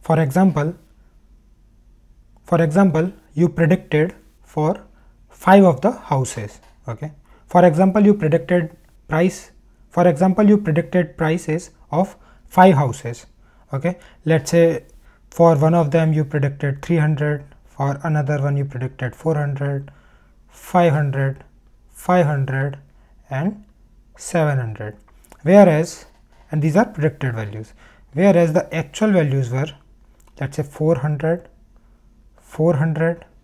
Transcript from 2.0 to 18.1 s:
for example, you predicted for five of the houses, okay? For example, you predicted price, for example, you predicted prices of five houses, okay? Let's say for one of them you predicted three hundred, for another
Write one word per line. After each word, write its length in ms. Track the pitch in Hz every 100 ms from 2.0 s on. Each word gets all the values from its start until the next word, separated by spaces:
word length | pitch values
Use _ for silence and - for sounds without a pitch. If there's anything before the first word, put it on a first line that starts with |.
| _ _ _ _
for 180 | - 170
example, 520 | 165 165 196 156 175 - _
you 140 | 151 175
predicted 680 | 170 165 185 - 151 165 - _ _
for 420 | _ - 151 190 - _ _ _ _
five 340 | - - 202
of 160 | 185 139
the 120 | 196
houses, 680 | - - 139 127 - 101 - _ _ -
okay? 280 | 113 151 - _ _ _
For 160 | 180
example, 400 | 180 156 190 196
you 100 | 208 208
predicted 600 | 156 165 - 180 165 - _ _ _
price, 440 | 156 180 - - _ _ _ _
for 160 | - 175
example, 400 | 151 190 185 208
you 80 | 208
predicted 580 | 208 156 165 180 175 -
prices 540 | 156 165 165 156 - _ _
of 260 | 160 190 - _ _ _
five 260 | - 185 143
houses, 500 | 139 110 120 120 - _ _ _ _
okay? 280 | 135 165 180 - _ -
Let's 260 | 160 143
say 320 | 170 165 160 - - _ _ _
for 260 | - 170 156
one 180 | 160
of 180 | 170 151
them 200 | 165 160
you 140 | 156 147
predicted 560 | 156 139 143 143 139
three 160 | - 170
hundred, 480 | 151 151 151 147 - -
for 340 | _ - 139 143
another 380 | 165